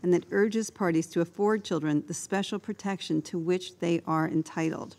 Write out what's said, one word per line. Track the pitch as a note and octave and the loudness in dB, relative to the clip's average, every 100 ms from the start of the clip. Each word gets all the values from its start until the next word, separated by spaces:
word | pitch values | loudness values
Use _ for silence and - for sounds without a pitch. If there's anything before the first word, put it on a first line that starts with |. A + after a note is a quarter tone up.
and | F3 | 4
that | F3 - | 2 4
urges | G3 G#3+ G#3+ G#3+ | 2 2 2 -4
parties | - F#3+ D#3+ D#3+ | -2 2 2 0
to | - | 0
afford | E3+ - G#3 G#3+ G3+ | -2 0 2 2 0
children | E3 D3+ D3 D3+ | -2 2 0 0
the | |
special | E3+ - G3 G3 G#3 | -8 -4 -2 -2 -6
protection | - G#3 G3+ G3 - D#3+ | -6 -6 -4 -6 -2 -2
to | D3+ F3+ | -2 -4
which | E3 F3+ F3+ - | 0 0 -2 -6
they | E3+ E3+ - | 0 0 2
are | D#3+ D#3+ | 0 2
entitled. | - D#3+ - D#3+ - - | 0 -2 -2 -2 -4 -10